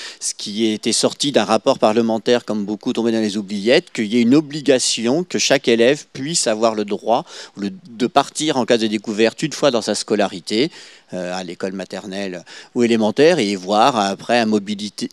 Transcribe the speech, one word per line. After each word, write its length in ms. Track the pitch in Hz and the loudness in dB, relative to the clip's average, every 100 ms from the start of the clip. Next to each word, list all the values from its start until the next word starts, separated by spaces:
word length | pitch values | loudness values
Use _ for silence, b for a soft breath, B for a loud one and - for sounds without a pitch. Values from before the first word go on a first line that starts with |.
| B B | B B
ce 120 | - | -10
qui 340 | - 107 104 110 | -8 -8 0 0
était 260 | 107 117 | 0 -2
sorti 400 | - 123 - 143 | 0 0 0 0
d'un 100 | 120 | 0
rapport 360 | 98 110 139 123 | 2 2 2 2
parlementaire, 680 | 113 110 113 113 123 120 - | 2 2 0 0 2 0 0
comme 180 | 107 | -6
beaucoup 300 | 101 104 131 | -4 -6 -4
tombé 180 | 120 113 | -2 0
dans 80 | 113 | 0
les 160 | 107 101 | -2 -4
oubliettes, 560 | 95 104 104 156 - | -6 -4 2 2 2
qu'il 140 | - 107 | -6 -2
y 100 | 120 | 2
ait 60 | |
une 140 | 117 147 | 4 4
obligation 920 | 143 151 135 127 - - 113 151 180 | 2 -4 2 2 2 -2 0 0 -2
que 120 | 208 | -2
chaque 300 | - 139 - | 0 2 2
élève 380 | 113 120 147 - | 4 4 2 -6
puisse 340 | - 143 170 117 | -10 -6 -2 -2
avoir 280 | 110 113 107 | 0 0 0
le 100 | 104 | -4
droit 400 | 98 110 123 - B B 101 | -4 0 -2 -2 B B -8
le, 140 | 98 95 - | -8 -8 -16
de 180 | 113 120 | -6 0
partir 480 | 139 135 - 156 131 | 0 -2 -4 -2 -2
en 80 | 113 | 2
classe 140 | 117 | 2
de 80 | 110 | 2
découverte 560 | 107 117 104 113 - | -2 -4 0 0 0
une 80 | 156 | -6
fois 180 | - 147 | 0 0
dans 120 | 117 | 0
sa 120 | 107 | -2
scolarité, 800 | 104 - 104 95 92 - 107 160 B B B _ | -4 -2 0 0 -4 -4 -2 -2 B B B _
euh, 220 | 90 90 92 | -8 -6 -6
à 80 | |
l'école 300 | 90 90 98 | -8 -8 -8
maternelle 680 | 95 92 95 95 98 98 87 - B B | -8 -10 -12 -10 -8 -8 -10 -16 B B
ou 100 | 123 | 0
élémentaire, 540 | 117 113 107 107 156 175 | 2 4 2 4 4 4
et 180 | 101 98 | 0 -2
voir 400 | 92 104 135 117 | 0 2 4 4
après 420 | 98 95 - 120 | 0 -2 0 2
un 80 | 110 | 2
mobilité, 600 | 107 98 101 104 - 120 | 0 -2 -8 -8 -8 -6